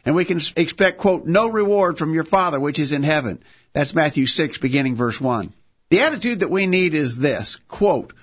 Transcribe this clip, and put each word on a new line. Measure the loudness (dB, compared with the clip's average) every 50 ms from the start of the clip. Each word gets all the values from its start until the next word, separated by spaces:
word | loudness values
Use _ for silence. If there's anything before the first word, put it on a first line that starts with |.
| _
and | 0 0
we | 0 0
can | 0 -2
s-, | -2 -2 -2 0
expect, | -2 -2 -2 0 0 0 0 0 0
quote, | 0 0 0 0 -2
"no | 0 2 2 2 2
reward | 0 0 2 2 2 2 2 0 0
from | -2 -4 -2 -2
your | -2 0
Father | 2 2 2 2 2 0 -2
which | -2 -2 -2 -2
is | -2 -2 -2
in | 0
heaven." | 0 2 0 0 0 -4 -8 -8 -14 -20 -20 _ _ _ _
That's | -2 -2 0 0
Matthew | 0 0 2 2 0 0
six, | 0 0 0 0 -2 -4 -4
beginning | -4 0 0 0 0 0 -2
verse | 0 -2 -2 -2 -2
one. | -2 -2 -2 -2 -4 -8 -14 _ _ _ _ _ _ _
The | 2 4
attitude | 4 2 0 -2 -2 -4 -2 -2
that | -2 -2
we | 0 0 0
need | 2 2 2 2 2 0
is | 0 -2 -2 -2
this, | 0 0 0 0 -2 -4 -6 -8 -8 _
quote, | _ -4 0 0 0 2 0 -4 -8 -18 -20